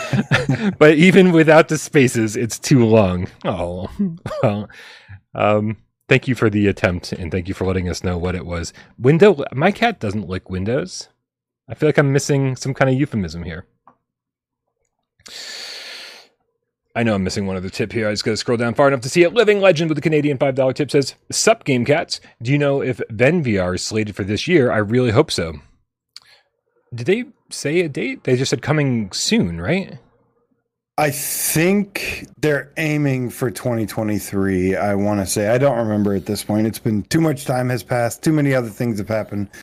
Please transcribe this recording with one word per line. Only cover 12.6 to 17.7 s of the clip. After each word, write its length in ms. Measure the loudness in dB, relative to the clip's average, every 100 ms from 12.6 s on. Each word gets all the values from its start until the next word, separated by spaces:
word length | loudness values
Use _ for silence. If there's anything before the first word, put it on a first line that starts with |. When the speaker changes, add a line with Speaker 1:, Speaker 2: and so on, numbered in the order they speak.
| -6
Speaker 1:
kind 160 | 0 2
of 60 | 2
euphemism 440 | 0 -2 -4 -6
here. 220 | -10 -12 -16 _ _ _ _ _ _ _ _ _ _ _ _ _ _ _ -20 -18 -16 -14 -14 -16 -16 -18 -18 -20 -20 _ _ _ _ _ _
I 80 | -2
know 120 | 0
I'm 100 | 0
missing 220 | -2 -4 -4
one 100 | -6
other 140 | -6